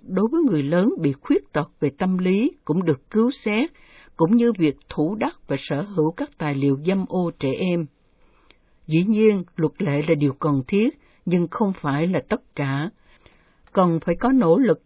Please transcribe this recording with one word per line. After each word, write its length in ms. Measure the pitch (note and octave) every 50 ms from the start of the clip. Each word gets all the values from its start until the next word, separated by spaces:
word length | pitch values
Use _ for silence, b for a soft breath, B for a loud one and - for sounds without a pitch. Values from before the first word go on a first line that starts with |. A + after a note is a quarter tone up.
| - -
đối 200 | F#3 F#3 G#3 A3+
với 80 | C#4+ E4
người 200 | E4+ B3+ F3+ D3+
lớn 320 | C3+ C#3+ E3 F3+ F#3+ B3 F#4+ -
bị 120 | E3 D3
khuyết 400 | C3+ - - - C#4 - - -
tật 180 | - D3+ D3+ - _ _
về 100 | - C#3+ C#3 -
tâm 200 | F#3 F#3+ F#3 F3+
lý 340 | F#3 F#3 F#3+ G3+ A#3+ F4 - - _
cũng 200 | - D#3 F#3 F#3
được 260 | E3 D3 C3 _ _
cứu 200 | - G#3+ A3+ B3
xét, 400 | - - - A3 G#3 A3 C#4 E4 b b b b b b b b b
cũng 200 | - E3 E3 A3+
như 160 | A#3+ A#3 A#3+ A3 F#3
việc 180 | E3 D3 C3+ - _ -
thủ 260 | - - D3 E3 G#3
đắc 240 | G#3+ A#3+ D4+ - - -
và 100 | - - C3+
sở 240 | - - D3 C#3+
hữu 280 | G3 G3+ G3+ F3+ D3+ D#3+
các 200 | E3+ - C#4 - - -
tài 160 | E3 D3 C#3+
liệu 240 | C3+ C#3 C#3 C#3 C#3 D3
dâm 180 | F3+ F#3+ F#3+ F#3 -
ô 220 | - F#3 F3+ E3+ E3 -
trẻ 120 | - C3+ B2+ -
em. 280 | - F3+ F3 E3+ D#3+ C#3 _ _ _ _ _ b b b b b b b b b b b b b _
Dĩ 180 | - D3+ E3 F3+
nhiên, 380 | G#3+ A3 G#3 A3 G#3+ G#3 F#3+ F3 - _
luật 160 | - D#3 D3 - -
lệ 240 | - D3+ C#3+ C#3+ D3+ D#3+
là 60 | E3
điều 180 | D3 D3 C#3
cần 300 | C3 - - D#3 C#3+ C3+ C3 -
thiết, 300 | G3+ G3 A3 C#4 - b b b b b b
nhưng 240 | F3+ F3 F3+ F3 E3+
không 240 | - - A3 G3 F#3 -
phải 260 | - D3 C#3 C#3+ E3
là 140 | F3+ F#3 D3+ - -
tất 120 | G#3+ C4+ - _ _
cả. 340 | - C#3+ C3+ C3+ C#3 D3+ - b b b b b b b b b b b b b b b b
Cần 260 | - G3+ F#3 F3 E3 D#3+ -
phải 80 | - E3+ F3
có 120 | - B3
nỗ 260 | C4+ C4 G#3 E3 E3 B3
lực 240 | C4+ G#3+ D#3 - _